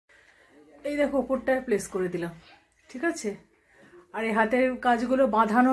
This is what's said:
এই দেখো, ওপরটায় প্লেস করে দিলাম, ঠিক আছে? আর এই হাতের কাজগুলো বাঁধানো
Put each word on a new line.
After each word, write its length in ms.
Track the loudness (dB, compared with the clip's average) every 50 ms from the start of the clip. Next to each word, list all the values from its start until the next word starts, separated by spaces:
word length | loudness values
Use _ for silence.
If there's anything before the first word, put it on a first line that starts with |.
| _ _ _ _ _ _ _ _ _ _ _ -20 -20 -20 -20 -10 -8
এই 120 | -6 -2 0
দেখো, 180 | 0 0 0 -2
ওপরটায় 440 | 0 0 -4 -4 0 -2 -2 -2
প্লেস 220 | 0 -2 -2 -2 -2 -4 -4
করে 140 | -4 -4 -4 -4
দিলাম, 200 | -6 -6 -8 -10 -14 -20 -20 -20 _ _ _ _ _ _ _
ঠিক 140 | -12 -6 -4 -4
আছে? 180 | -4 -4 -6 -8 -8 -8 -14 _ _ _ _ _ _ _ -20 -20 -20 -20 -20 _ -10
আর 100 | -6 -4
এই 100 | -2 0 0
হাতের 280 | 2 2 2 2 2 0 -2 -2
কাজগুলো 460 | 0 0 2 2 2 0 2 2 2 4
বাঁধানো 440 | 4 2 2 4 4 4 4 4